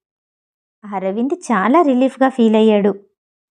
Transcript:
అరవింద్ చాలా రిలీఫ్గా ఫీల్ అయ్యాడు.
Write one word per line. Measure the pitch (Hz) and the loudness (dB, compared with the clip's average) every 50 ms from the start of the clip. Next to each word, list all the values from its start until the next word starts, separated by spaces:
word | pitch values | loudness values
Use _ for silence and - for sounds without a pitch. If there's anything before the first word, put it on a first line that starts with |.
| _ _ _ _ _ _ _ _ _ _ _ _ _ _ _ _ - 208 202 | _ _ _ _ _ _ _ _ _ _ _ _ _ _ _ _ -18 -12 -10
అరవింద్ | 190 185 190 190 220 233 277 349 | -8 -6 -6 -6 -4 -4 -6 -6
చాలా | 349 - - 233 190 185 214 269 339 349 | -8 -6 -4 -2 -2 0 2 2 2 2
రిలీఫ్గా | 285 254 247 262 262 254 - 262 262 | 2 0 0 0 -2 0 -2 -2 -2
ఫీల్ | 240 - 233 220 214 | 0 0 0 2 2
అయ్యాడు. | 220 220 220 214 208 202 208 196 202 - _ _ _ _ _ _ _ _ _ _ | 4 4 2 2 2 0 -2 -4 -4 -10 _ _ _ _ _ _ _ _ _ _